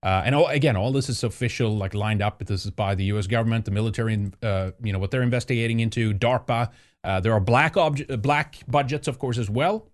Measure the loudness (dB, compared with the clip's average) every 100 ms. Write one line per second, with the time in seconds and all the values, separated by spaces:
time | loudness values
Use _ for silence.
0 | 2 0 2 4 4 4 2 2 0 0
1 | -2 -2 -4 -2 -4 0 0 0 -2 -2
2 | -2 0 0 -2 -6 -4 -4 -4 -2 0
3 | 0 -2 0 0 2 0 0 -2 -2 -2
4 | -2 -2 -2 -4 -4 -2 -4 -6 -4 -2
5 | -2 0 0 0 -2 -2 0 0 0 0
6 | 0 2 2 0 0 -2 -2 -6 _ _
7 | -2 0 2 2 4 4 4 2 2 0
8 | -4 -4 0 0 0 -10 0 0 0 -2
9 | -4 -4 -4 -2 -2 0 0 -2 -8